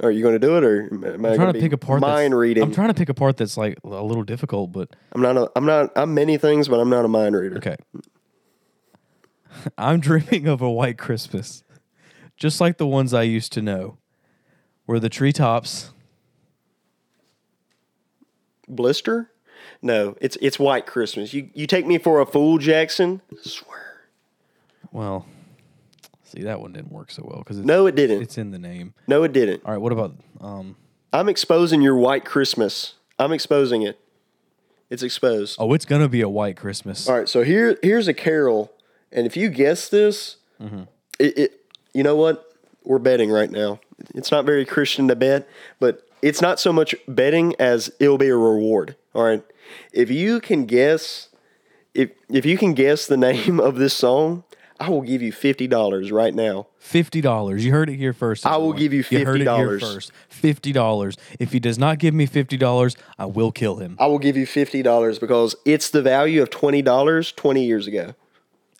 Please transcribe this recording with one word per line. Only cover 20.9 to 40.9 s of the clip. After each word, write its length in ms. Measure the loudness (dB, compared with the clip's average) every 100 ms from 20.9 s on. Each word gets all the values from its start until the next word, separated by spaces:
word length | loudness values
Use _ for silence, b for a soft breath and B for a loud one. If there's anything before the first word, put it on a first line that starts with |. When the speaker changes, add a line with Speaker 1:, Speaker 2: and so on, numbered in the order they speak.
| -4 -4 -6 -8
Speaker 1:
You, 180 | -10 -12
you 120 | -12 -2
take 200 | -2 2
me 120 | 0
for 220 | 4 2
a 60 | 4
fool, 320 | 2 4 2
Jackson? 640 | 4 2 2 0 -2 -2 _
I 40 | -20 -16
swear. 340 | -16 -18 B B B B _ _ _ b b b b -16
Speaker 2:
Well, 340 | -10 -8 -8 -12 b b b b b b _ -20 _
see, 180 | _ -14
that 180 | -12 -12
one 120 | -14
didn't 180 | -18 -18
work 180 | -20 -20
so 120 | -20
well 180 | -18 -18
'cause 140 | -14 -6
it's, 80 | 0
Speaker 1:
No, 200 | 4 4
it 80 |
didn't. 280 | 4 2 0
Speaker 2:
it's 160 | -4 -10
in 120 | -10
the 80 | -12
name. 360 | -16 -16 -18 _ 0
Speaker 1:
No, 160 | 2
it 100 | 4
didn't. 300 | 2 2 0
Speaker 2:
All 80 | -6
right, 80 | -6
what 120 | -4
about, 220 | -4 -4 -8 _ -20
um, 360 | -18 -16 -16 -20 _ _ _
Speaker 1:
I'm 160 | 0 0
exposing 540 | -2 2 2 4 4
your 140 | 4 4
White 280 | 2 0
Christmas. 680 | -2 -2 -2 0 -2 -2 -12 -16 _ _
I'm 140 | -2
exposing 500 | -2 0 0 2 0
it. 160 | -2 -6 _ _ _ _ _ _ _ _ _
It's 120 | -10
exposed. 540 | -8 -2 0 0 -4 -4
Speaker 2:
Oh, 140 | 0
it's 100 | 0
gonna 240 | 0 0 2
be 120 | 2
a 80 | -2
white 280 | -2 -4 -6
Christmas. 520 | -10 -10 -10 -8 -2
Speaker 1:
All 80 | -2
right, 100 | 0
so 140 | 0
here, 340 | 2 4 2 2
here's 240 | 2 2 2
a 60 |
carol, 580 | 0 0 2 2 0 -2 _ _ _ _
and 140 | -4 -4
if 100 | -2
you 120 | -4
guess 380 | 2 2 0 0
this, 480 | 2 2 0 -10 -18 _ _
Speaker 2:
Mm-hmm. 200 | -14 -14 -16